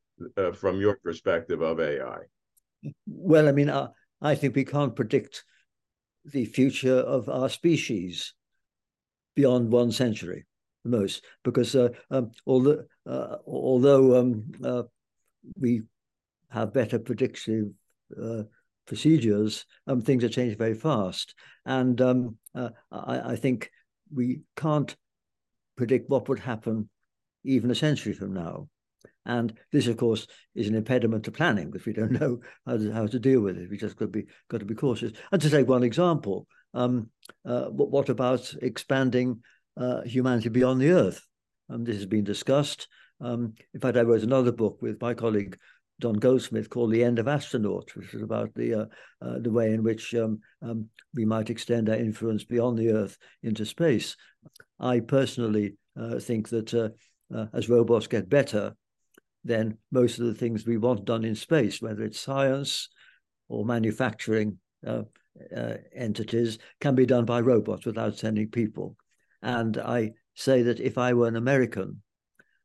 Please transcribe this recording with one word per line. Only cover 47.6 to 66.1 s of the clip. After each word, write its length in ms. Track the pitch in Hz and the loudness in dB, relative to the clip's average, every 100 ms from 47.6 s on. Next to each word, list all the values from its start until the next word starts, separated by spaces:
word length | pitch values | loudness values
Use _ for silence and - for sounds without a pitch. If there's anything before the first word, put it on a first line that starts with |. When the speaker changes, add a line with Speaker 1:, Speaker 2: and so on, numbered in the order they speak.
| 104 95 - - | -2 -4 -8 -16
Speaker 2:
which 180 | 90 | -14
is 80 | 107 | -10
about 320 | 107 110 110 117 | -6 -4 -6 -4
the, 180 | 120 | -2
uh, 120 | 110 110 - - - | -2 -4 -12 -20 -14
uh, 180 | 120 123 | -10 -6
the 120 | 117 | -2
way 220 | 117 110 | 0 2
in 100 | 110 | 2
which, 300 | 110 110 - 117 | 0 -2 -4 -2
um, 240 | 113 107 _ - | -2 -4 _ -14
um, 280 | 117 113 110 _ _ | -10 -8 -10 _ _
we 100 | 123 | -4
might 260 | 110 110 110 | 0 0 -2
extend 380 | 113 - 117 110 | -4 -2 0 2
our 80 | 110 | 0
influence 480 | 113 104 113 107 | -2 -4 -4 -4
beyond 340 | - 117 123 113 | -2 0 0 2
the 120 | 113 | 2
Earth 280 | 110 98 - _ _ | 2 -2 -8 _ _
into 220 | 117 107 107 | -6 -6 -6
space. 520 | - 165 113 - - _ _ - _ _ - | 0 2 2 -2 -12 _ _ -20 _ _ -6
I 200 | 123 123 | 0 0
personally, 760 | 113 135 123 - 113 107 101 - _ - | 2 2 0 -2 0 0 -2 -6 _ -12
uh, 220 | 117 120 | -8 -6
think 300 | - 113 107 | -4 -4 -2
that, 240 | 117 110 | -4 -2
uh, 160 | 117 113 - _ _ - | -2 -2 -6 _ _ -12
uh, 120 | 113 110 | -10 -8
as 160 | 123 107 | -4 2
robots 380 | 120 110 113 - | 4 4 2 0
get 200 | 110 90 | -4 2
better, 480 | 143 - 104 101 - _ _ _ _ _ _ 117 | 2 2 -2 -4 -10 _ _ _ _ _ _ -4
then 320 | 113 113 110 - | -2 -2 -6 -2
most 280 | 127 123 117 | 2 2 2
of 60 | 117 | -4
the 80 | |
things 320 | 107 120 107 117 | -2 -4 -4 -2
we 120 | 117 | 0
want 280 | 120 117 98 | 0 0 -2
done 180 | 113 | -2
in 120 | 110 107 | -2 -4
space, 460 | - 160 107 - | 0 2 0 -2
whether 220 | 113 104 | -8 -6
it's 160 | 107 - | -8 -8
science 720 | - 135 135 135 143 - - _ _ _ _ _ - | -6 0 0 0 -4 -6 -8 _ _ _ _ _ -10
or 160 | 117 | -4
manufacturing, 920 | 110 117 110 107 127 110 - 110 107 - _ _ 120 | -2 0 0 0 -2 -2 -2 0 0 -6 _ _ -8
uh, 180 | 113 110 _ _ - - 117 | -6 -8 _ _ -20 -14 -8
uh, 200 | 113 113 - - | -8 -8 -12 -8
entities, 640 | 113 | -6